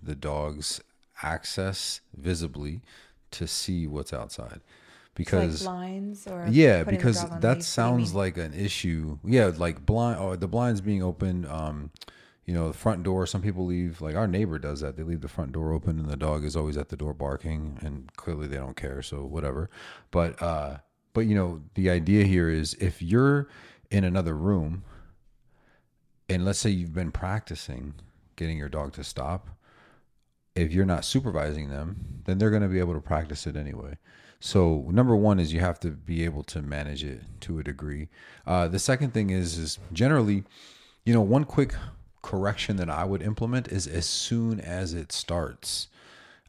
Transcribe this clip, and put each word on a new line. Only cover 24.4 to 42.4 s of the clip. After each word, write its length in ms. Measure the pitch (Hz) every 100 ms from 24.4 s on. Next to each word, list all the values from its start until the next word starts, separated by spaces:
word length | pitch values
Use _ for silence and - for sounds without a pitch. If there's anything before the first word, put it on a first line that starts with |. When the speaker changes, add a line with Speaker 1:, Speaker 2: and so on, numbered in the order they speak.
| 92 95 78 92 - - - - _ _ _ _ _ _ _ _ _ _ -
Speaker 1:
and 160 | 90
let's 160 | 92 98
say 100 | 107
you've 240 | 92 85
been 160 | 85 82
practicing 840 | - 92 107 - 78 - 64 71 73 - _ _ -
getting 200 | 82 78
your 120 | 71
dog 240 | 76 71
to 100 | 76
stop, 460 | 73 - 67 92 - - _ _ - _ _ _ _ _ _
if 180 | 90 82
you're 140 | 87 95
not 180 | 85
supervising 640 | - 135 131 82 76 76 71
them, 520 | 69 82 101 - -
then 140 | - 95
they're 140 | 107
gonna 160 | 104 98
be 100 | 92
able 160 | 87
to 60 | 78
practice 480 | - 78 80 76 78
it 80 | 73
anyway. 420 | 73 67 69 73 _ - - _
So 480 | - 98 85 78 67
number 260 | 104 127 107
one 240 | 104 98
is 120 | 80
you 60 | 82
have 220 | 90 82
to 80 | 87
be 340 | 71 76 82
able 200 | 82 73
to 180 | - 80
manage 400 | 71 71 73 69
it 200 | 73 58 - -
to 180 | - 80
a 60 |
degree. 460 | 73 65 76 71 - - - - -
Uh, 220 | 90 85
the 100 | 95
second 340 | - 131 139
thing 180 | 110 101
is, 280 | 92 87 82
is 220 | 78 - -
generally, 520 | 85 127 151 107 101 - - - - - _
you 80 | 113
know, 80 | 117
one 220 | 101 131
quick 320 | 147 - 135 - - - - _
correction 540 | - 98